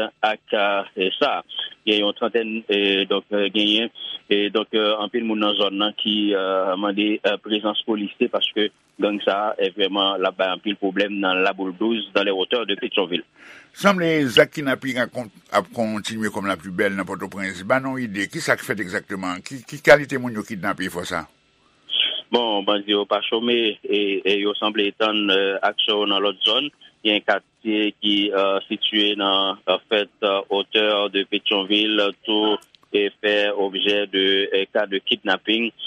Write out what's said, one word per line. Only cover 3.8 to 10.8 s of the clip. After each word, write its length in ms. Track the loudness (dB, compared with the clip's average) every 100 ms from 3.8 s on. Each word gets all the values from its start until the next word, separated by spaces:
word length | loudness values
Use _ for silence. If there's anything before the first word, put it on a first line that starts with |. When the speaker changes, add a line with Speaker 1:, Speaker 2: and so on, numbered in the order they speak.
| 0 -8 -14 -14 0
Speaker 1:
e 220 | 0 2
donk, 160 | 0 0
euh, 260 | 0 2 0
anpil 240 | -2 -2
moun 160 | -2 0
nan 160 | 0 2
zòn 160 | 0
nan 240 | 0 -2 -2
ki, 380 | -2 0 2 0
euh, 400 | 2 0 0 0
mande, 400 | -2 0 0 2
euh, 140 | 0 -2
prezans 400 | -2 -2 0 -2 -2
polisye 420 | -2 -2 -2 0
paske 400 | 0 -2 0 -2 -4 _ -2
gang 240 | -2 0
sa 320 | -2 -2 -2 -2
e 60 | -4
vreman 480 | 0 -2 2 0 0
la 140 | -2
ba 140 | 0 -2 -2
anpil 180 | -4
pwoblèm 380 | -2